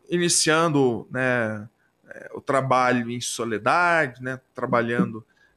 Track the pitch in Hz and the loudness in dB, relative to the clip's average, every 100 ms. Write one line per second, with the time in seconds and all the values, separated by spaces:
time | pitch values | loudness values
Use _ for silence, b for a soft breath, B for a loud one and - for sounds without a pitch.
0 | - 175 170 - 160 160 165 143 127 110 | -4 0 2 2 4 4 4 4 2 0
1 | - 127 131 123 110 107 107 _ _ _ | -6 -4 0 0 -2 -6 -12 _ _ _
2 | - - - - - 135 131 127 123 123 | -20 -18 -14 -10 -2 0 2 2 2 2
3 | 117 120 - - 113 104 120 165 175 165 | -2 -6 -6 -6 -4 -2 2 2 2 2
4 | 143 123 127 131 _ - 123 120 117 120 | 0 -6 -10 -10 _ -8 0 0 2 0
5 | 120 110 - _ _ | -2 -4 -16 _ _